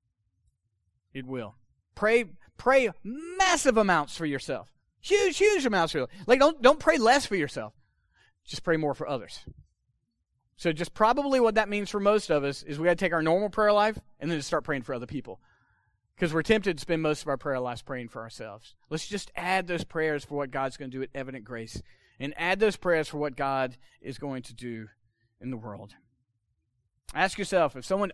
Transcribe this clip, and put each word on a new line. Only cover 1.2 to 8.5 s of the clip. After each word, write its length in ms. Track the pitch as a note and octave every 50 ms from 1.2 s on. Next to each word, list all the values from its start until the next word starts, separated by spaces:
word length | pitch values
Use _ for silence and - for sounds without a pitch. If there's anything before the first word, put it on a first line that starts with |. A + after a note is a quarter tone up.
| B2+
will. 300 | B2+ C3 B2 A2 G2+ - _ _ _ _ _ _ _ -
Pray, 300 | - G3+ G#3+ A#3 A#3+ A#3 F3+ - - - _ _
pray 340 | - - B3 C4+ C4+ B3 G3+ - -
massive 760 | - G3+ B3 D4 E4 E4+ F4+ F#4+ F#4+ F#4 F4 D4 - C#4 A3
amounts 400 | A3 G#3 F#3+ F3 D#3 C#3+ - -
for 80 | - E3
yourself. 480 | D3+ C#3 C3 - - C3+ G#2 - _ _ _ _ _ _ _
Huge, 360 | - - G4 G4+ G4+ F#4 - -
huge 260 | G4 G#4+ G#4 E4+ C4
amounts 280 | A#3+ G#3 F#3 E3 D#3
for 80 | - D3
yourself. 280 | B2+ - - G3 F3+ -
Like, 100 | B3 C4
don't, 200 | C#4 D4 A3 -
don't 180 | A3+ C4 D4+ D4+
pray 200 | - D#4+ E4 C#4+
less 260 | A3 A3+ C4 C#4+ -
for 100 | - G3+
yourself. 380 | F3+ D3 - - C3 A2 G#2 - _ _ _ _ _ _ _ _ _ _ _ _ _ _
Just 180 | -